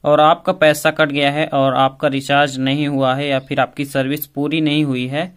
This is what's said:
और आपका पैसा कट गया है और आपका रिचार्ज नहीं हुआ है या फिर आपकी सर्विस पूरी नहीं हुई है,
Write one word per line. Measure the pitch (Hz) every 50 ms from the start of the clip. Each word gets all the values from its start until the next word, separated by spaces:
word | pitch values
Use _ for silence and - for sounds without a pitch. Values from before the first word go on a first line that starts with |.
| -
और | 147 147 151
आपका | 151 156 170 170 - 180 175
पैसा | - 156 151 147 147 - 156
कट | 156 - 156 143
गया | 139 147 143 139
है | 143 151 160 -
और | - 139 135 135 127
आपका | 131 135 131 135 _ - 147
रिचार्ज | 135 135 135 - 143 143 147 143 131 131
नहीं | 131 135 135 147 147
हुआ | 143 143 135 135 131 127
है | 139 147
या | 143 135 131
फिर | 135 - 143 135
आपकी | 127 - _ - 143
सर्विस | 139 - 139 131 131 143 147 -
पूरी | - _ 143 143 151 160 160
नहीं | 156 151 147 151 151
हुई | 139 131 123 127
है, | 127 139 151 175 180 -